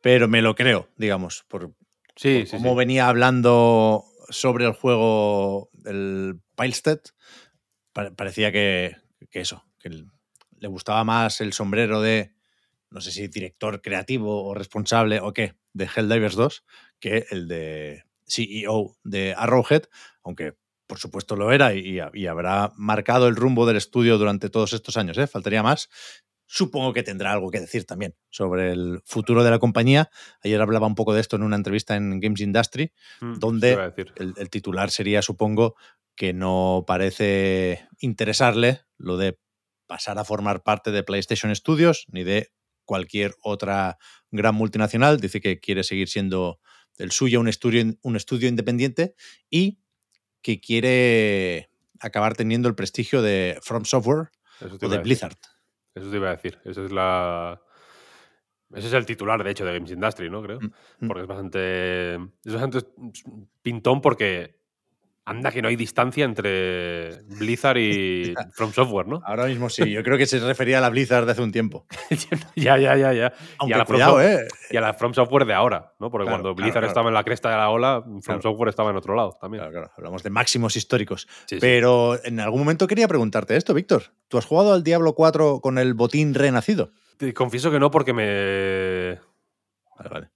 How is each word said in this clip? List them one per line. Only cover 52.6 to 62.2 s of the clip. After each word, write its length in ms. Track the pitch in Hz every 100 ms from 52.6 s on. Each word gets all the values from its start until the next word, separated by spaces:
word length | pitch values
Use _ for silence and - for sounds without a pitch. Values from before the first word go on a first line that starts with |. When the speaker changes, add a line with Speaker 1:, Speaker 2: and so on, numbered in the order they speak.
| 123
Speaker 1:
el 60 | 107
prestigio 460 | 95 - 113 139
de 380 | 110 98 90 82
From 240 | - 113 107
Software 440 | 135 113 151 160 _ _ _
Speaker 2:
Eso 180 | 92 95
te 60 | -
Speaker 1:
o 40 |
Speaker 2:
iba 0 |
Speaker 1:
de 60 | 85
Speaker 2:
a 20 |
decir. 60 |
Speaker 1:
Blizzard. 340 | 95 131 85 - - _ _ _ _ -
Speaker 2:
Eso 160 | 98
te 60 | 101
iba 100 | 95
a 60 | 82
decir. 240 | 90 - 95
Esa 200 | 92 95
es 60 |
la, 680 | 95 92 92 87 87 85 87 _ _ _ _ _ - _ _ _ _ _ 104
ese 120 | 110
es 60 |
el 120 | 127 110
titular, 380 | 113 101 110
de 80 | 98
hecho, 140 | 101 92
de 80 |
Games 180 | 87 85
Industry, 380 | 85 107 107 85
¿no? 120 | 101
Creo. 160 | 104 117
Speaker 1:
Mm, 100 | 107 _ _ _ 117
mm. 20 |
Speaker 2:
Porque 140 | 90
es 40 | 92
bastante, 880 | 98 95 95 92 92 92 90 87
es 380 | 87